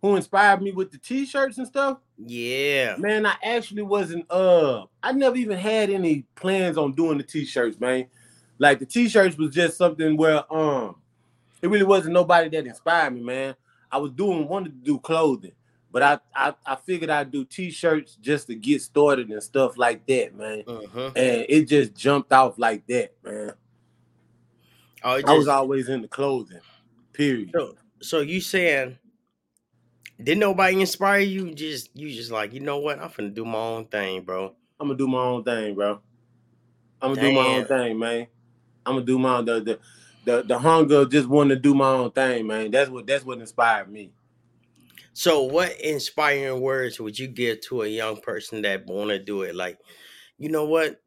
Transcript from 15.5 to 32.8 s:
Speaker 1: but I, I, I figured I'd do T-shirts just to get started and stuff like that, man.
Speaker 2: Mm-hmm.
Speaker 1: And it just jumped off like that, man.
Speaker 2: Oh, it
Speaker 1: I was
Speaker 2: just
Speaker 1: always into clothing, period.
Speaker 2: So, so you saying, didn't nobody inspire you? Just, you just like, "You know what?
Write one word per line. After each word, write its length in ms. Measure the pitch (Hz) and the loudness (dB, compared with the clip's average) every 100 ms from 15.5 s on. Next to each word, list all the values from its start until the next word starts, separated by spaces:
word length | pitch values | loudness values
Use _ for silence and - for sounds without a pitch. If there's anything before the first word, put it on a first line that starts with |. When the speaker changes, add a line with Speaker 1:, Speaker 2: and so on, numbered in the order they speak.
| _ _ _ _ | _ _ _ _
Speaker 1:
but 120 | 123 | 2
I, 160 | 139 147 _ 135 | 4 4 _ -4
I, 180 | 135 147 - | -4 -4 -8
I 100 | 139 | -8
figured 340 | - 175 160 | -4 -6 -2
I'd 220 | 151 139 | -2 -2
do 120 | 139 | -6
T-shirts 720 | 131 - 180 - 170 156 143 _ | -8 -8 -10 -2 0 0 -2 _
just 260 | 113 147 147 | -2 -2 -2
to 80 | 117 | -10
get 280 | 110 143 | 0 0
started 460 | - - 147 135 113 | 0 4 4 4 -2
and 120 | 107 | -10
stuff 360 | - 139 127 120 | -4 0 0 2
like 260 | 120 113 - | 0 0 -2
that, 280 | 131 120 101 | 0 0 -6
man. 260 | 107 107 | -10 -10
Speaker 2:
Mm-hmm. 540 | 107 117 104 113 131 123 | -12 -16 -14 -10 -8 0
Speaker 1:
And 280 | 127 117 117 | 2 0 4
it 180 | 151 151 | 4 6
just 280 | 147 123 - | 2 2 0
jumped 360 | 131 143 - | 0 0 4
off 280 | 131 131 123 | 4 4 2
like 260 | 117 107 - | -2 -2 -2
that, 260 | 123 104 _ | -2 -2 _
man. 300 | - 107 104 - _ _ _ _ _ _ _ _ _ _ _ _ _ _ | -14 -10 -12 -14 _ _ _ _ _ _ _ _ _ _ _ _ _ _
Speaker 2:
Oh, 100 | 123 | -2
it 140 | 131 139 | 0 6
Speaker 1:
I 60 | |
was 120 | 156 143 | 6 6
Speaker 2:
just 40 | 139 | 2
Speaker 1:
always 340 | 135 135 123 | 2 -2 -2
into 180 | 131 107 | -6 -8
clothing, 540 | - 139 131 104 90 _ _ _ _ _ | -4 -2 -2 -6 -18 _ _ _ _ _
period. 380 | - 147 123 95 | -2 0 0 -2
Speaker 2:
So, 220 | 170 135 - _ _ | -4 -4 -10 _ _
so 180 | - 165 | -4 -4
you 200 | 147 185 | -2 -4
saying, 560 | 180 190 175 143 127 127 _ _ _ _ _ _ _ _ _ _ - _ | -4 0 2 0 -2 -10 _ _ _ _ _ _ _ _ _ _ -20 _
didn't 200 | 120 175 | -2 2
nobody 420 | 208 190 185 190 | 2 4 2 2
inspire 380 | 190 - 196 202 | 0 0 2 2
you? 340 | 196 190 180 | 2 -2 -8
Just, 420 | 151 156 139 - 131 | -10 -10 -10 -12 -16
you 140 | 151 | -14
just 220 | 117 117 | -12 -8
like, 200 | 110 104 | -6 -6
"You 80 | 117 | -8
know 200 | 143 | -8
what? 180 | 143 | -6